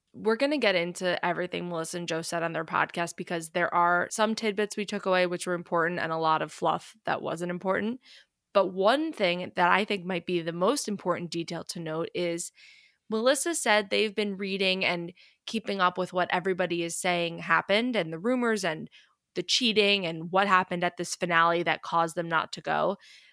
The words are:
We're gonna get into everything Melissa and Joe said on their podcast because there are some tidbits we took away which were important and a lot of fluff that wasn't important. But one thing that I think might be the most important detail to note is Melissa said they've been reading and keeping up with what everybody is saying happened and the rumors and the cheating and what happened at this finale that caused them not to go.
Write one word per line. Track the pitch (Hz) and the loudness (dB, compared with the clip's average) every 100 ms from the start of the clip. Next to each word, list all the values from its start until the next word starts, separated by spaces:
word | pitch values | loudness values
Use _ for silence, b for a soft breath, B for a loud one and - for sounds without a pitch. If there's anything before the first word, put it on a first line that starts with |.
| _ | _
We're | - 196 226 | -4 0 2
gonna | 277 302 | 2 2
get | 226 | 2
into | 185 170 175 185 175 | 2 0 -2 -2 0
everything | 180 170 180 175 175 | -2 -2 -4 -4 -4
Melissa | 170 160 175 | -6 -6 -6
and | 170 | -4
Joe | 165 | -4
said | 165 170 | -4 -4
on | 165 | -4
their | 160 | -4
podcast | 160 147 151 - 170 - | -2 0 0 0 -4 -6
because | 180 170 160 | -6 -6 -4
there | 180 170 | -2 0
are | 175 175 175 - | 4 4 4 0
some | - 220 | 0 0
tidbits | 220 226 196 208 - | 0 -2 0 -2 -4
we | |
took | 202 208 190 | -4 -4 2
away | 180 180 | 2 2
which | 175 - | 0 -4
were | |
important | 175 170 170 165 175 | -4 -2 0 0 0
and | 160 | -2
a | 160 | 0
lot | 160 156 | 2 2
of | 156 | 0
fluff | - 165 160 - - | -2 0 0 -4 -10
that | - - | -4 -4
wasn't | - 165 175 | -4 -6 -6
important. | 175 185 190 208 254 B B B _ _ | -4 -2 0 -2 -6 B B B _ _
But | 202 185 | 2 2
one | 185 196 277 320 | 2 4 4 0
thing | 294 185 175 180 | 0 0 0 -4
that | - 175 | 2 4
I | 180 | 4
think | 208 202 | 2 -2
might | 175 180 170 | -4 -4 -2
be | 175 | -2
the | 165 | -2
most | 170 190 285 - | 0 2 2 -2
important | 196 180 165 170 | -4 -2 -2 -4
detail | 170 170 170 | -6 -6 -8
to | - 185 | -8 -8
note | 165 156 165 | -6 -4 -4
is | - 175 170 - B B B B B - | -4 -4 -4 -8 B B B B B -6
Melissa | 220 240 294 339 | 0 2 2 0
said | 330 240 208 202 | 0 2 2 2
they've | 202 214 | 0 0
been | 202 214 190 | 0 -4 -4
reading | 196 190 190 185 | -4 0 0 2
and | 151 175 170 b b b - | 0 -2 -4 b b b -8
keeping | 226 - 202 | -6 -4 0
up | 180 180 | 0 0
with | 180 | -2
what | 180 175 | -2 0
everybody | 180 185 185 180 170 | 0 0 -2 -2 -2
is | 170 - | -4 -2
saying | 185 175 170 170 | -2 0 -2 -6
happened | 170 165 - 202 247 | 0 2 4 2 2
and | 233 160 | 0 -2
the | 160 | -2
rumors | 208 254 240 214 | 0 0 2 0
and | 185 160 165 b b b _ | -2 -4 -8 b b b _
the | - | -8
cheating | 175 - 240 214 202 202 | -2 2 2 4 4 4
and | 175 165 170 | 0 -6 0
what | 185 202 | 2 4
happened | 185 185 175 | 4 2 0
at | 175 - | -2 -2
this | 175 | -6
finale | - 175 165 165 170 | -4 2 4 6 4
that | 170 - | 2 -2
caused | - 170 165 170 | 0 0 2 0
them | 170 | 0
not | 160 - | 0 0
to | - | -6
go. | 160 156 160 196 B B B | -2 0 0 -2 B B B